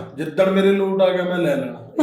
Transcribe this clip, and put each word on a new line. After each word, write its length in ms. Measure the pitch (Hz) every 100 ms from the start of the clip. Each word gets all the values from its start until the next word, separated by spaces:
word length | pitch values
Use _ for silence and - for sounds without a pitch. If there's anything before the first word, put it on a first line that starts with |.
| - 131
ਜਿੱਦਣ 340 | 156 147 190
ਮੇਰੇ 220 | 196 190
ਲੋਟ 300 | 196 190 190
ਆ 80 | 185
ਗਿਆ 140 | 180
ਮੈਂ 140 | 180 180
ਲੈ 180 | 170 131
ਲੈਣਾ। 360 | 127 - - -